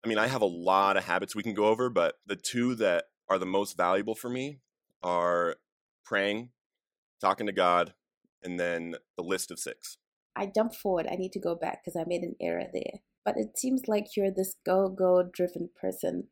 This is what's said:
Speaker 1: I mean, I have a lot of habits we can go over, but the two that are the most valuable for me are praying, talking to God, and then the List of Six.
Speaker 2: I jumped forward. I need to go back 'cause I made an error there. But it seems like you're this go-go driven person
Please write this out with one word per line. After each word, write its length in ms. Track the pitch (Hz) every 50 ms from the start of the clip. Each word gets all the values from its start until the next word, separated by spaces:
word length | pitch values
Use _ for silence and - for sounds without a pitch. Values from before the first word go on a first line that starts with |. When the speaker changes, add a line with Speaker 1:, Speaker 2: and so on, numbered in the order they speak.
| -
Speaker 1:
I 40 | 113
mean, 100 | 110 107
I 80 | 110
have 160 | 123 131 127 107
a 40 |
lot 500 | 98 85 87 87 90 92 98 98 98 98
of 80 | 95 92
habits 300 | - 87 92 101 95 -
we 80 | 110 101
can 120 | 117 104
go 120 | 95 107
over, 220 | 107 113 113 127 123
but 280 | 113 92 85 80 - _ _
the 100 | 98 101
two 380 | 92 - - - 123 120 123 127
that 280 | 113 107 98 87 85 - _ _ _ _ _
are 100 | 95 95
the 80 | 92
most 300 | 92 95 98 104 - -
valuable 380 | - 90 87 92 98 101 110 110
for 140 | - - 120
me 300 | 123 127 135 143 147 135 _ _ _ _ _ _ _ _ -
are 540 | 90 90 87 87 87 87 87 87 85 - _ _ _ _ _ _ _ _ _ _
praying, 460 | - 113 101 98 101 104 110 120 127 _ _ _ _ _ _ _ _ _ _ _ _ _ _
talking 260 | - 95 98 - 110
to 60 | 104 95
God, 420 | 95 92 90 87 87 87 82 - _ _ _ _ _ _ _ _ _ -
and 180 | 90 87 87
then 360 | 87 87 85 85 85 85 82 - _ _ _
the 60 | - 87
List 280 | 87 95 92 - -
of 80 | 87 -
Six. 380 | - - - _ - - - _ _ _ _ _ _ _ _
Speaker 2:
I 100 | - 196
jumped 300 | 196 196 214 220 233 -
forward. 300 | - - 202 185 170 160 -
I 60 | -
need 160 | 185 185 190 -
to 80 | 196
go 140 | - 170 170
back 300 | 170 170 - - - _
'cause 120 | - 165
I 80 | 175 165
made 180 | 170 175 175 180
an 140 | 170 - _
error 280 | 175 - - 87 - - -
there. 280 | - - - - - _ _ _ _ _
But 140 | 208 - -
it 200 | 214 214 - -
seems 300 | - 254 262 262 254 -
like 280 | 214 208 214 - -
you're 140 | 208 196 196
this 260 | 190 190 190 185 - _ _
go-go 580 | - 185 190 196 190 190 190 190 185 180 180 180
driven 480 | 180 - - 180 180 - 180 170 175 _
person 540 | _ - 185 180 - - - - 90 - -